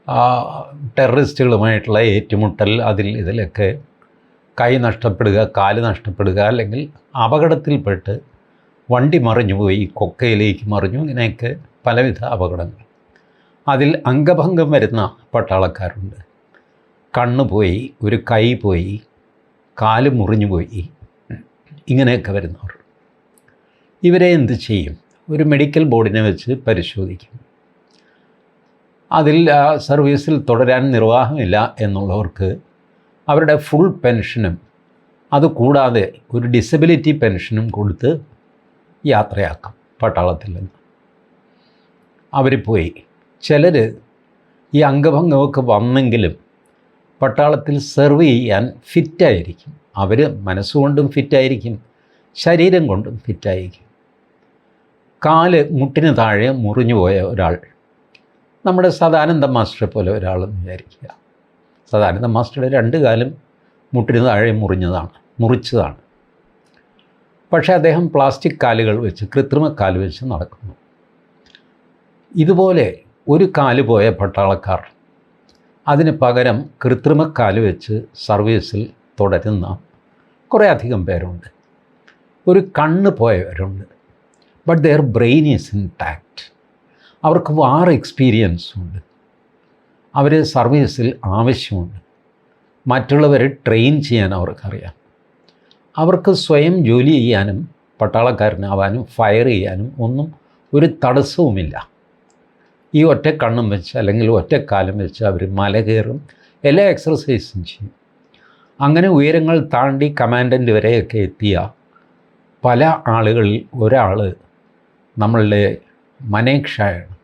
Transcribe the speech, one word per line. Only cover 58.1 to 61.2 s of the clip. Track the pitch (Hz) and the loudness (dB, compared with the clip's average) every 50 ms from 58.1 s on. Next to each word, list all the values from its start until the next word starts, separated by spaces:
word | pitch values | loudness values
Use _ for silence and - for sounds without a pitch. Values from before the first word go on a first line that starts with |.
| _ _ _ _ _ _ _ _ _ _ _ | _ _ _ _ _ _ _ _ _ _ _
നമ്മുടെ | 196 185 185 185 180 | -2 0 2 2 2
സദാനന്ദ | 170 - 170 165 160 156 151 156 170 156 135 | 2 2 0 2 2 2 2 2 0 0 0
മാസ്റ്ററെ | 135 127 120 107 - - - 110 | 0 0 0 -2 -2 -4 -6 -6
പോലെ | 92 - 107 95 90 | -4 -4 -4 -4 -2
ഒരാളെന്ന് | 104 107 92 92 92 90 92 98 104 95 | -4 -4 -4 -4 -4 -4 -6 -6 -8 -10
വിചാരിക്കുക. | 87 90 92 92 - - _ _ - - - _ | -10 -10 -12 -16 -18 -20 _ _ -20 -20 -20 _